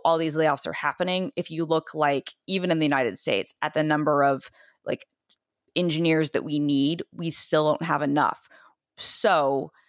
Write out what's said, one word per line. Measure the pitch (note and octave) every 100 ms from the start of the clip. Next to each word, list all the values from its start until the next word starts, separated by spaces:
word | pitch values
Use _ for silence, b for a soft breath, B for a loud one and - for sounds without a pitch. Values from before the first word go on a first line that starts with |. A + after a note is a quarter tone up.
| -
all | E3
these | D#3+ D3+
layoffs | D#3 C#3+ -
are |
happening, | - D3 - F3+ F#3 F#3 -
if | -
you | D#3+ D#3+
look, | D#3+ - D#3
like, | D3 C#3 - - -
even | F#3+ F3+
in | E3
the | D3+
United | C#3+ A#2+ F#2
States | - G2+ - -
at | D#3
the | D#3
number | D#3 D3+ D3+ C#3+
of, | C#3 C3+ - b b b -
like, | B2+ - _ _ _ _ _ _ -
engineers | F3 D#3 E3 D#3+ D#3
that | -
we | D#3+ D3
need, | D3 C#3 C#3+ E3 -
we | - E3
still | - - D#3 D3+
don't | -
have | E3+ D3
enough. | D3 D3 B2+ - - b b b _ -
So | - - G#3+ E3+ C#3 C#3 E3 _